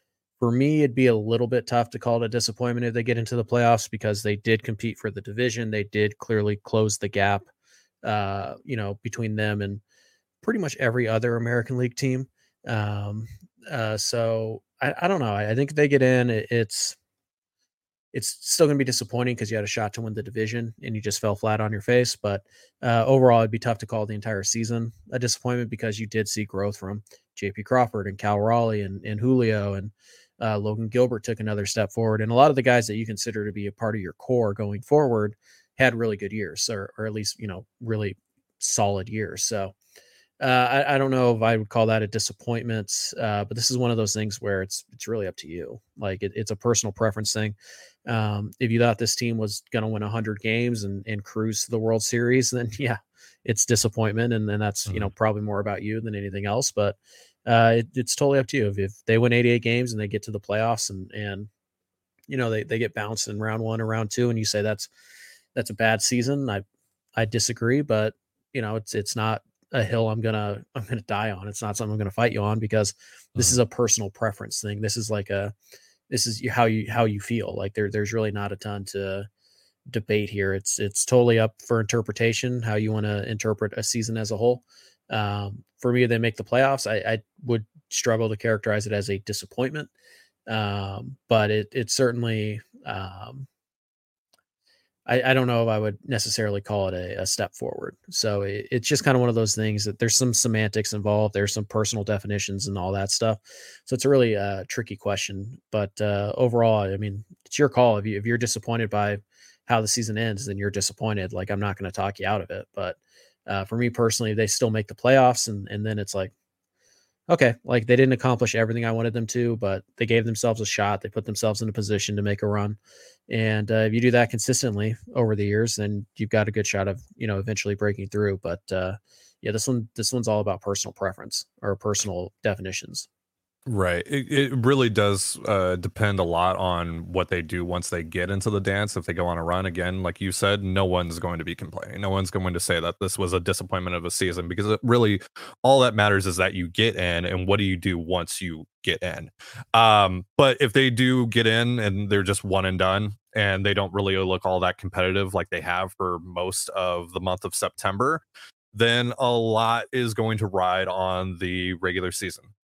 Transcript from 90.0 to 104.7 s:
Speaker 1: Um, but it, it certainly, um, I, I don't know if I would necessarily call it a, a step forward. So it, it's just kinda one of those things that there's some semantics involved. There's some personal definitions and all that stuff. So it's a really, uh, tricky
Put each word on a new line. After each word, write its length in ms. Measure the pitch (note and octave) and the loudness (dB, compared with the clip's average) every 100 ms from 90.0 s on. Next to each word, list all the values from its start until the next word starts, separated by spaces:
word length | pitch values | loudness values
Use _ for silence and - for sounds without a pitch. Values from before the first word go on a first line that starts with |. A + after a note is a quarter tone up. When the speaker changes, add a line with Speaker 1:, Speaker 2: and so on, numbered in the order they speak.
| _ - _ _ - | _ -20 _ _ -6
Speaker 1:
Um, 680 | A2 G#2 G2+ G2 G2 B2 C3+ - | -2 -2 -4 -6 -8 -12 -12 2
but 200 | A2+ G#2+ | 4 4
it, 200 | G#2+ G2+ | 0 -2
it 180 | C3 A2 | -6 -4
certainly, 680 | - B2 A#2+ A#2 A2 G#2+ G#2+ - B3+ - | 0 0 0 -2 -2 -4 -8 -12 -16 -10
um, 640 | G2 F#2+ F#2+ A2+ C3+ C3+ _ _ _ _ _ _ _ _ _ _ _ _ _ _ _ - | -10 -10 -14 -16 -16 -18 _ _ _ _ _ _ _ _ _ _ _ _ _ _ _ 0
I, 240 | B2 B2+ | 2 4
I 20 | |
don't 140 | C3 B2 | 4 4
know 160 | A#2+ | 2
if 60 | A2+ | 2
I 100 | G#2+ | 2
would 180 | G#2+ G#2 - | 0 -4 -4
necessarily 540 | A2+ A2 A#2 G#2 G2+ | -4 -2 -2 -2 -2
call 300 | G2+ G#2 F#2+ | -2 -2 0
it 40 | |
a, 280 | F2+ F2+ F#2 | -2 -6 -6
a 40 | F#2+ | -4
step 300 | - G2+ - | -2 -4 -6
forward. 400 | - - - - - | -8 -8 -10 -12 -8
So 300 | - A2 G2+ | -4 -2 0
it, 260 | G2 G#2 - | -2 -4 -4
it's 180 | B2+ - | -4 0
just 180 | C#3+ C#3+ | 2 4
kinda 140 | B2+ | 4
one 100 | B2 | 4
of 60 | A2+ | 2
those 200 | A2 A2 | 2 2
things 300 | A2 G#2 G#2 | 0 0 -2
that 120 | G2 | 0
there's 200 | A#2 - | 2 4
some 160 | B2+ | 2
semantics 600 | A2+ A#2+ A2 G#2+ G#2+ G#2+ | 2 2 2 2 0 -2
involved. 400 | G#2+ G#2 G#2 G#2+ | -2 2 2 2
There's 200 | G2+ G2+ | 2 0
some 120 | A2 G2+ | -2 -2
personal 380 | A2+ G#2 A2+ | -2 0 -2
definitions 640 | G2+ G2+ G2+ G2+ - G2 G2+ | -2 -2 -2 -4 -4 -6 -6
and 100 | G2 | -4
all 140 | F#2 | -2
that 180 | G2 G2+ | -2 -2
stuff. 300 | - A2+ G#2+ _ - - - - | 0 0 0 _ -20 -20 -20 -6
So 100 | B2+ | -2
it's 100 | C#3 | 4
a 40 | |
really, 260 | C#3 A#2 G#2 | 6 6 2
uh, 300 | G2+ F#2+ | -2 -4
tricky 300 | F#2 | -6